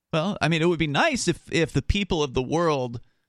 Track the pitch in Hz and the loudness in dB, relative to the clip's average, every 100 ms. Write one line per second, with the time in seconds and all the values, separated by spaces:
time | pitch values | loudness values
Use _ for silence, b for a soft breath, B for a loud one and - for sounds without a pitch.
0 | _ 160 185 - 156 165 170 160 160 143 | _ -4 -2 -2 0 2 2 2 0 2
1 | 330 262 175 - - 165 160 139 - 202 | 2 0 -2 -4 -2 -2 0 0 0 0
2 | 202 165 143 127 123 160 165 143 123 123 | 0 -2 -2 -2 -2 0 2 0 -2 -8
3 | - _ | -14 _